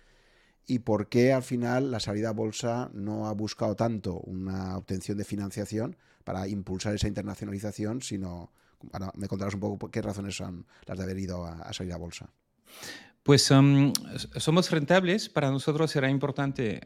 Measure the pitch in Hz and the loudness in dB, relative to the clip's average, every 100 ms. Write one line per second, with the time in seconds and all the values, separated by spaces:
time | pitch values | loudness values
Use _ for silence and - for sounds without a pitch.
0 | _ _ _ _ _ _ - 127 117 107 | _ _ _ _ _ _ -2 -2 2 0
1 | 101 120 127 131 123 123 120 127 139 113 | 2 4 6 4 0 -2 0 0 0 -2
2 | - 101 113 110 110 - 120 120 127 101 | -2 -2 -2 -2 -4 -2 -2 -2 -4 -6
3 | 101 107 107 107 107 - 110 101 117 110 | -4 -4 -4 -4 -4 -2 -2 2 0 0
4 | 95 87 - 92 95 95 92 92 - 95 | -4 -6 -8 -6 -4 -4 -6 -6 -6 -6
5 | - 104 101 104 98 104 101 107 127 - | -4 -6 -4 -6 -6 -6 -4 -4 -4 -8
6 | _ _ - 92 98 101 95 92 107 104 | _ _ -8 -6 -4 -6 -4 -4 -2 -2
7 | 107 101 98 98 101 98 104 - 104 123 | -2 -2 -6 -8 -8 -6 -8 -6 -6 -6
8 | - 104 92 87 90 _ _ _ - - | -6 -6 -6 -10 -14 _ _ _ -14 -10
9 | 95 - 98 98 101 98 104 101 104 117 | -10 -8 -8 -4 -4 -4 -4 -6 -6 -6
10 | 107 98 101 98 95 87 - _ - 92 | -4 -6 -6 -8 -8 -12 -16 _ -12 -8
11 | 95 95 92 90 85 82 - - 92 85 | -6 -4 -4 -6 -8 -10 -10 -8 -8 -8
12 | 85 - - _ _ _ _ - - - | -10 -12 -18 _ _ _ _ -16 -14 -14
13 | - _ - 139 - 135 139 139 139 - | -18 _ 6 8 10 10 10 10 6 4
14 | - - - - - 170 175 160 139 185 | -4 -10 -8 -2 4 4 4 2 4 4
15 | 180 214 - 156 139 135 160 151 156 147 | 4 0 -2 0 0 0 0 0 2 2
16 | 135 139 143 131 139 135 113 - | 2 2 0 -2 -2 -2 -2 -4